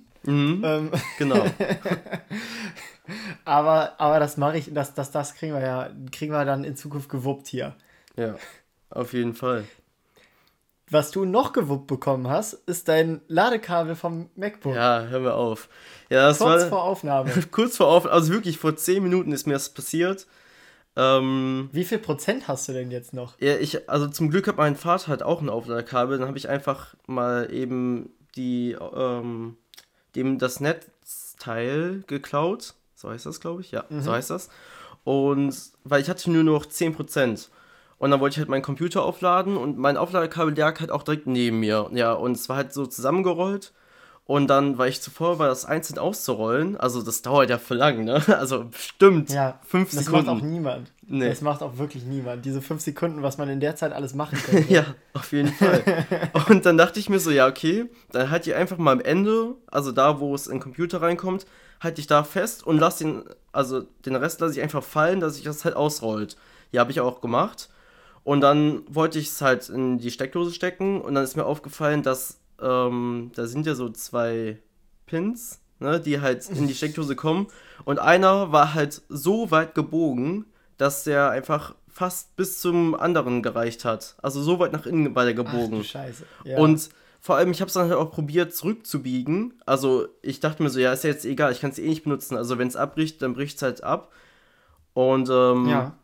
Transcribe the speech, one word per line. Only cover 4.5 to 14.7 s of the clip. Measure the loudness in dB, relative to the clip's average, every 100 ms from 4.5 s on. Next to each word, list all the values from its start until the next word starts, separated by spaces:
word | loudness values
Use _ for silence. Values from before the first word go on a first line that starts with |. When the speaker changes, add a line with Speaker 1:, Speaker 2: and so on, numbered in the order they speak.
| 0
Speaker 2:
ich, | -4
das, | -4 -6
das, | -6 -6
das | -6 -6 -8
kriegen | -6
wir | -4
ja, | -4 -4 -6 -12 -14
kriegen | -10 -4
wir | -2 0
dann | -2
in | -4 -10
Zukunft | -10 -10 -8
gewuppt | -6 -4 -6 -6
hier. | -8 -8 -10 _ _ _ -8
Speaker 1:
Ja, | -6 -8 -16 -20 _ _ -14
auf | -10 -6
jeden | -4 -4
Fall. | -4 -4 -4 -6 -16 _ _ _ _ _ _ _ _ _ _ 0
Speaker 2:
Was | 0 0
du | -2 0
noch | 0 0
gewuppt | 0 -2 -2 -4
bekommen | -4 -2 -2 0
hast, | -2 -4
ist | -10 -8 -6 2
dein | 2 2 -2 -2
Ladekabel | 2 2 0 -2 -2 -2 -4
vom | -6 -8 -10 -8
MacBook. | -8 -6 -4